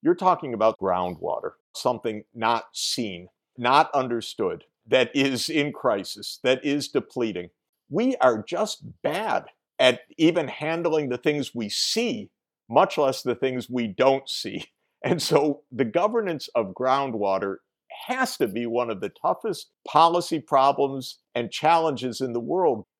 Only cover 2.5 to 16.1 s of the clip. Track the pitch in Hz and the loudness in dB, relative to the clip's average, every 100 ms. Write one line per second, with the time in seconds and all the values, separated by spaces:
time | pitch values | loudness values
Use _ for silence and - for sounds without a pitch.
2.5 | 117 - - - - 113 90 90 _ _ | 0 -2 -8 -6 -4 -4 -6 -14 _ _
3.5 | - 120 139 160 143 127 120 - - 95 | -4 2 4 4 0 -2 -4 -6 -4 -4
4.5 | 85 _ _ _ 127 120 143 135 127 - | -4 _ _ _ 2 4 2 0 0 -2
5.5 | 151 143 - 127 104 90 - - - 127 | -2 -2 -2 -2 -2 -4 -12 -14 -4 0
6.5 | 127 147 147 135 139 - - 113 90 87 | 2 0 -2 0 -4 -4 -4 -4 -4 -10
7.5 | _ _ _ _ 151 254 254 131 110 104 | _ _ _ _ -2 0 2 2 2 -4
8.5 | 170 208 - 117 - - 160 214 127 - | -4 -4 -6 -14 -6 -4 -4 -2 -4 -4
9.5 | _ _ _ 127 123 - - 160 170 139 | _ _ _ 4 4 -6 2 4 4 -2
10.5 | - 151 165 170 156 143 120 156 147 127 | -6 -4 -2 0 0 -2 -2 0 0 -4
11.5 | 123 104 - - - 240 117 95 _ _ | -6 -6 -2 -2 0 -2 -4 -10 _ _
12.5 | _ _ 123 190 - 139 131 123 117 135 | _ _ 4 4 2 0 0 -4 -2 -2
13.5 | 127 117 123 113 92 131 135 - - 101 | -4 -6 -4 -4 2 4 4 -2 -8 -8
14.5 | 92 - _ _ _ - 175 - 156 151 | -10 -12 _ _ _ -2 -2 2 2 2
15.5 | 143 _ 117 123 165 208 | -2 _ -4 0 2 0